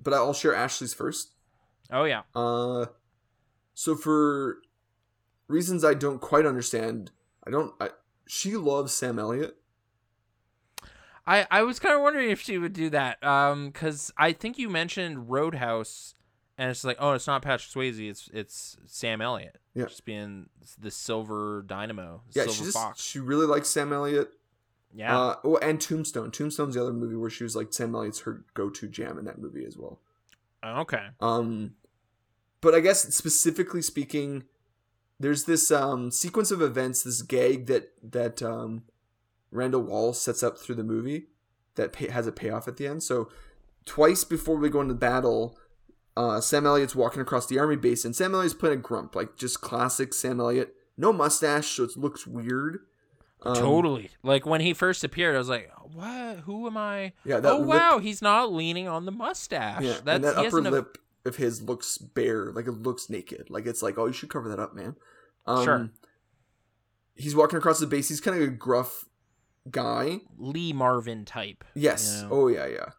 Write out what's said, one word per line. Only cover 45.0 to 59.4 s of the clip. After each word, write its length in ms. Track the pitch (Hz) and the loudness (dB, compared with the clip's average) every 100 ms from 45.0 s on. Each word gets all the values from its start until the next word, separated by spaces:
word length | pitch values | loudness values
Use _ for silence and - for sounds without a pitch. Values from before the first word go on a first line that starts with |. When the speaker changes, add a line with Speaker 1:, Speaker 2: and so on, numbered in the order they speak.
| 123 127 127 117 117 - _ _ _ _ _ - | 2 4 2 2 0 -6 _ _ _ _ _ 0
Speaker 1:
uh, 240 | 120 110 | 0 2
Sam 240 | - 147 147 | 2 4 6
Elliott's 300 | 143 135 127 | 4 4 2
walking 260 | 120 143 | 2 0
across 240 | 127 127 - | -2 -2 0
the 120 | 131 | 2
army 180 | 151 147 | 2 4
base, 260 | 120 120 | 2 2
and 100 | 117 | 0
Sam 220 | 117 185 190 | 0 2 2
Elliott's 180 | 175 | 0
playing 260 | - 165 135 | 2 0 0
a 20 | |
grump, 340 | - 110 - - | -2 -6 -4 -6
like, 220 | 110 - | -6 -6
just 240 | 123 - | -6 -6
classic 520 | - 120 123 - 127 | -4 -2 0 0 -2
Sam 280 | - 131 123 | -2 -2 0
Elliott. 340 | 120 123 127 - _ - | 0 0 -2 -8 _ 2
No 160 | 175 | 2
mustache, 640 | 196 151 - 156 147 147 - | 4 4 4 2 2 0 -2
so 80 | 120 | -2
it 100 | 127 | -2
looks 320 | 139 - 135 | -4 -6 -10
weird. 520 | 120 117 127 151 175 - _ _ _ _ _ | -8 -4 -4 -4 -8 -14 _ _ _ _ _
Um, 120 | 117 123 | -2 2
Speaker 2:
Totally. 560 | 123 156 170 127 101 - | 4 6 4 0 -6 -6
Like, 240 | 131 139 139 | 2 4 4
when 160 | 160 | 2
he 100 | 170 | 2
first 320 | 170 185 180 | 2 0 0
appeared, 300 | 156 175 170 | -4 0 2
I 60 | 139 | 2
was 100 | 127 | 0
like, 220 | 120 87 - - 160 | -4 -6 -18 -20 -14
"What? 460 | 202 254 233 190 | -10 -10 -10 -10
Who 260 | 160 208 233 | -10 -8 -6
am 100 | 220 | -4
I?" 360 | 208 202 190 - - | -4 -4 -8 -8 -2
Speaker 1:
Yeah, 140 | 123 | 2
that 120 | 285 | 4
Speaker 2:
Oh, 60 | 285 | 4
Speaker 1:
lip 120 | 143 | 6
Speaker 2:
wow, 280 | 320 339 262 | 6 8 6
he's 240 | 208 202 | 2 0
not 320 | 208 214 247 | 4 6 4
leaning 340 | 170 165 170 185 | 0 -2 -2 -4
on 180 | 165 180 | -4 -6
the 60 | |
mustache. 720 | 208 240 370 | -6 -6 -6